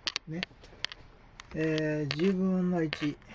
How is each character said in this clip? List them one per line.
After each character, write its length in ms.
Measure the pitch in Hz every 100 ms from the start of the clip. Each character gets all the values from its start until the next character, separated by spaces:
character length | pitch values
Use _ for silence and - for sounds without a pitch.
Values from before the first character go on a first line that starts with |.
| - - -
ね。 140 | 165 - - - - - - - - - - - 160
え 480 | 160 156 156 151 147
ー、 80 | 147
十 160 | 190
分 360 | 185 190 185 180
の 140 | 175
一、 320 | 160 - 147 - -